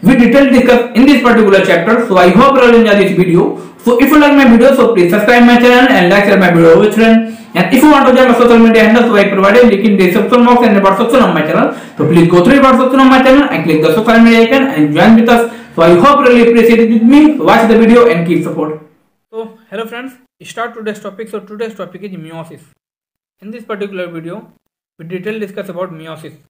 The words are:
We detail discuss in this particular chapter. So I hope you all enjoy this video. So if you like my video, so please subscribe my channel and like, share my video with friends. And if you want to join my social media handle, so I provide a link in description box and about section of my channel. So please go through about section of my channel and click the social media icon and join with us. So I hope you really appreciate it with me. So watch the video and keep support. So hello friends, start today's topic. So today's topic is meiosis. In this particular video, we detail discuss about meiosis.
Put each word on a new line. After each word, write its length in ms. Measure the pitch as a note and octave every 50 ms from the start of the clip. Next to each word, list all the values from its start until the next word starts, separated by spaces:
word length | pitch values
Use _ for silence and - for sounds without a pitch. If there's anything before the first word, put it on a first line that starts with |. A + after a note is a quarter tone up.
We 140 | - F#3+ C4
detail 340 | A#3 A#3+ A3 C4 C#4 C#4 B3+ B3
discuss 420 | A#3+ - B3 A#3+ A#3 - - - G#3+
in 80 | C4
this 160 | D4 C#4+ A#3 A3+ A#3+
particular 340 | A3 A3+ G#3+ G3 F#3+ F#3 F3
chapter. 440 | - F3 E3+ E3+ G#3+ A#3 A#3+ A#3 -
So 100 | F#3+ F#3
I 120 | F3+ F3+
hope 260 | F3+ G3+ B3+ C#4 C4+
you 80 | B3+ B3
all 100 | A#3+ A#3 A3+
enjoy 180 | A3 G#3 G3+ G3+ F#3+
this 100 | E3 E3 E3
video. 260 | F3 E3 E3 F3+ - - - - - - - - -
So 140 | A#3 A#3+ A#3
if 80 | C4+ -
you 100 | D#4 D4+
like 140 | D4 C#4+ C#4+
my 160 | C#4+ C4+ A#3+ A3+
video, 180 | A3+ B3 C4+ - -
so 160 | A#3+ - -
please 160 | F#3 F3 E3+
subscribe 340 | F#3 G#3 G3+ - A#3+ A#3+ A#3+ A#3+
my 80 | A#3+ A#3+
channel 340 | A#3+ B3 B3 B3 C4 C4 C4 -
and 100 | - F3+
like, 140 | G3 G3+ G3+
share 160 | G#3 G3+ F#3+
my 100 | F#3 F3+
video 300 | E3+ E3 E3 E3 E3 F#3
with 160 | G#3 G#3+ G#3+
friends. 420 | G#3+ A3 A3+ A3+ A3+ - - - - - - -
And 180 | - F#3+ -
if 120 | - - D4
you 80 | D4+
want 180 | D4 C4+ C4 B3+
to 60 | A#3+
join 160 | B3+ C4 A#3+
my 60 | A3+ A#3
social 180 | A#3+ A#3 A#3 A3+
media 280 | A3+ A3+ A3 A3+ A3
handle, 180 | G#3+ A3+ A#3+ A3+
so 120 | A#3 G#3
I 140 | G3+ G3 G3
provide 280 | G3 F#3+ F#3+ G3 G#3 B3
a 60 | B3 A3+
link 180 | G3 G3 -
in 100 | A3 G3+
description 480 | F#3+ F#3 F3+ F3 G#3+ G3 - B3 B3 A#3+
box 220 | A#3+ A#3+ A#3+ A#3
and 100 | A3 G3+
about 220 | G3+ F#3+ G3 F#3+ -
section 240 | A#3 A3+ - -
of 140 | - F#3 E3+ D#3+
my 80 | D3+
channel. 260 | D#3+ E3 G#3 B3+ D4 - - - - - -
So 120 | D3+ C#3+
please 180 | E3+ E3+ E3+ E3 F3
go 80 | F3 F3
through 160 | - C#4 C#4 C4+
about 160 | C4 C4 -
section 180 | C4 B3+ C4+ C4+
of 80 | C4+ C4 C4
my 100 | B3+ B3+
channel 240 | C4 C4 C#4+ C#4+ C#4
and 120 | - E3 D#3+
click 180 | E3 D#3+ - -
the 100 | A#3 A#3
social 260 | A3+ G#3+ A3+ A3+ A3+
media 220 | A3+ A#3 A#3 A3+ A#3 A#3
icon 220 | C4+ C4+ C4 C4+ -
and 200 | D3+ D3+ D3 D3
join 200 | D#3+ F3 A3 A3+ A3+
with 80 | A3+ A#3
us. 260 | A#3+ A#3 - - - - - - -
So 80 | - E3
I 120 | E3 F3
hope 240 | - - C#4 C#4+ C4+
you 60 | -
really 240 | B3 A#3+ A#3+ A#3 A#3
appreciate 300 | A#3 A#3 A3 A#3 A#3 A3
it 100 | A#3 A3
with 120 | A#3 A3 A3+
me. 340 | A#3+ C#4+ D4 D#4 D4+ - -
So 80 | D#3
watch 220 | E3+ G#3 A#3 A3+ G#3+
the 80 | A3+ A3
video 300 | A3+ A3 A#3 A#3+ A#3 A#3
and 180 | - F3 E3 F3
keep 160 | E3 - -
support. 380 | D#3 - D#3+ D#3 D#3 D3+ D#3 - _ _ _ _ _ _ _ _ _
So 260 | - A3 A3+ A3 A3 _ _ _
hello 160 | F#3+ G#3 A3+
friends, 280 | A3 A#3 A#3+ B3+ C4+ B3+ _ _ _ _ _ D#3+
start 320 | - - - A3+ A#3+ A3+
today's 240 | A#3 G#3+ G#3+ G#3 G#3
topic. 300 | - G#3 F#3+ - A3+ A3
So 100 | - G#3
today's 360 | F#3+ G3 G#3+ G#3 A3+ A3 G#3+
topic 280 | - F3+ F3 - F#3 F#3+
is 80 | G#3
meiosis. 500 | F#3+ E3 D#3 D#3+ E3 E3 D#3 E3 E3 C3+ _ _ _ _ _ _ _ _ _ _ _ _ _ _ _ _
In 100 | F#3+ G#3
this 120 | A3+ A#3+ A3+
particular 440 | _ A3 G3 G3+ G3 G3 F#3 F3+ F3
video, 400 | E3+ E3 D#3+ E3+ F3 G#3+ A3 _ _ _ _ _ _ _ _ _ _ _
we 60 | E3
detail 340 | E3 F3+ F#3 F#3 G#3+ G#3+ A3+
discuss 300 | G#3+ F#3+ - - F#3+ F#3+
about 260 | F3+ E3+ F#3 F3+ E3+ D#3
meiosis. 340 | D#3+ D#3+ D#3+ D3+ E3 D3+ B2+ _ _